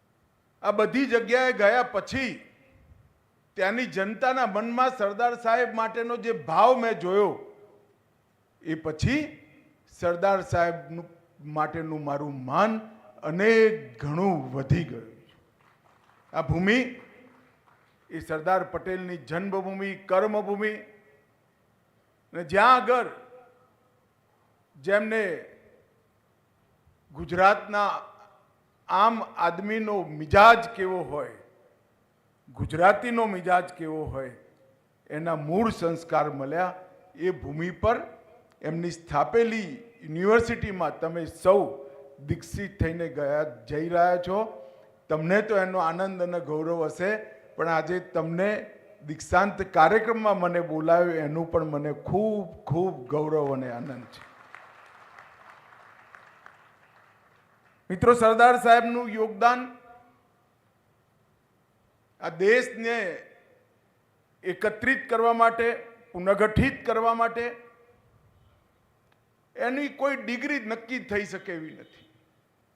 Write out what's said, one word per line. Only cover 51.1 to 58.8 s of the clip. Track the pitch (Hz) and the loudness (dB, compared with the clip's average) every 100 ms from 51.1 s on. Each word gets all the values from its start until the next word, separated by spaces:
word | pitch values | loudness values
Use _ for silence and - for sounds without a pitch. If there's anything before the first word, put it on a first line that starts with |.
| 160 | 0
એનું | 147 160 165 | -2 -4 -2
પણ | 170 | -2
મને | 156 147 147 | 0 -4 -4
ખૂબ, | 139 - 180 220 208 175 - - | -6 -2 0 0 -2 -6 -10 -4
ખૂબ | 160 185 135 123 | -2 -2 -4 -4
ગૌરવ | 147 151 156 143 | -4 0 0 0
અને | 131 127 | -2 -6
આનંદ | 120 131 120 | -8 -10 -14
છે. | 117 - - - - - - - - - - - - - - - - - - - - - - - - _ _ _ _ _ _ _ _ _ _ _ _ _ - | -16 -20 -20 -20 -20 -20 -20 -20 -20 -20 -20 -20 -20 -20 -20 -20 -20 -20 -20 -20 -20 -20 -20 -20 -20 _ _ _ _ _ _ _ _ _ _ _ _ _ -10
મિત્રો, | 180 226 | 2 4
સરદાર | 240 226 226 240 240 | 6 6 8 6 8
સાહેબનું | 233 233 | 6 6